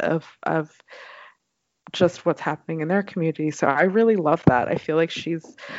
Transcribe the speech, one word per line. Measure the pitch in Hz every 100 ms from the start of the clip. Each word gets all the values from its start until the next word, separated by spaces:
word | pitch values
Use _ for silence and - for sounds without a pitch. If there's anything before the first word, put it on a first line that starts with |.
| -
of, | 160 - -
of | - 160 156 _ _ - - - - _ _ _ _ _ -
just | - 180 - 175
what's | 151
happening | - 156 - 165
in | 156
their | 196
community. | 196 - 160 156 156
So | 147 139
I | 139
really | 185 202 226 214
love | 151 165 -
that. | 123 -
I | -
feel | - 156
like | 165
she's, | - - 165 - - -